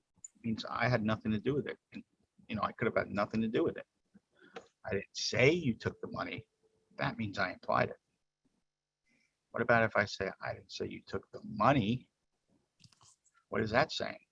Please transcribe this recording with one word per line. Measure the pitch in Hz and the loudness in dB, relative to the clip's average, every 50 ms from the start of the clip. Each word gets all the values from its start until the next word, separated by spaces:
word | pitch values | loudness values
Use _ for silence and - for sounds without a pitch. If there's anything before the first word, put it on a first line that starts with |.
| _ _ _ _ - - _ _ - | _ _ _ _ -20 -20 _ _ -6
means | 117 110 - - - | -6 -6 -4 -6 -6
I | - 117 120 120 | -4 0 2 4
had | 123 117 107 | 4 4 2
nothing | 107 110 107 - 110 | 2 0 0 0 -2
to | 107 104 | -2 0
do | - - 143 | 0 0 -2
with | 147 113 - | -2 -2 -4
it. | - - _ _ - | -6 -10 _ _ -16
And, | 113 - _ _ _ _ _ _ _ - - | -16 -16 _ _ _ _ _ _ _ -12 -6
you | 110 | -4
know, | 104 101 | -2 -2
I | - | -2
could | - - 123 | -2 0 -2
have | 110 - | 0 2
had | 95 95 98 | 0 0 0
nothing | 98 101 104 107 - 110 | 0 -2 -2 0 0 0
to | 113 110 | 0 2
do | 113 135 165 | 2 2 2
with | 143 - - | 2 0 -4
it. | - _ _ _ _ _ _ - _ _ _ _ - - - - - _ _ _ - | -10 _ _ _ _ _ _ -20 _ _ _ _ -20 -20 -18 -18 -18 _ _ _ -8
I | - | -4
didn't | 101 98 - _ - | -4 -4 -4 _ -8
say | - - - - 104 120 135 | -6 -6 -2 2 4 4 6
you | 165 180 165 131 110 | 4 4 0 -2 -2
took | - - 101 - - | -2 -2 -6 -6 -4
the | - - | -10 -10
money. | - - 95 90 - - - _ _ _ _ _ _ _ _ _ _ - | -6 -6 -6 -6 -6 -10 -12 _ _ _ _ _ _ _ _ _ _ -4
That | 139 139 117 117 | -4 -4 -2 -4
means | 113 101 95 104 | -6 -6 -4 -4
I | 98 90 | -4 -4
implied | - - - - 57 60 64 - | -4 -8 -6 -2 0 2 2 0
it. | - - _ _ _ _ _ _ _ _ _ _ _ _ _ _ _ _ _ _ _ _ _ _ _ _ _ _ _ _ _ _ | -2 -8 _ _ _ _ _ _ _ _ _ _ _ _ _ _ _ _ _ _ _ _ _ _ _ _ _ _ _ _ _ _
What | - 110 113 | -4 -2 2
about | 117 120 117 113 | 4 6 6 6
if | 107 - | 4 4
I | 107 104 | 2 2
say, | 101 - - 98 95 - - - | 2 0 -4 -4 -4 -4 -6 -8
I | 120 110 | -8 -8
didn't | 107 104 - | -8 -10 -14
say | - - 98 98 | -8 -6 -6 -6
you | 98 - - - | -8 -10 -12 -8
took | - 98 - _ - | -8 -8 -8 _ -16
the | - - 104 - | -14 -12 -8 -2
money? | - 107 123 143 147 101 101 120 131 - _ _ _ _ _ _ _ _ _ _ _ _ _ _ _ _ - _ _ - - - _ _ _ _ _ _ - | 2 4 6 6 6 4 2 0 -2 -4 _ _ _ _ _ _ _ _ _ _ _ _ _ _ _ _ -20 _ _ -20 -20 -20 _ _ _ _ _ _ -6
What | - - | -2 -2
is | 110 107 | 0 2
that | 107 123 151 - | 4 2 2 2
saying? | - - - - - - _ _ | 0 -6 -6 -6 -8 -12 _ _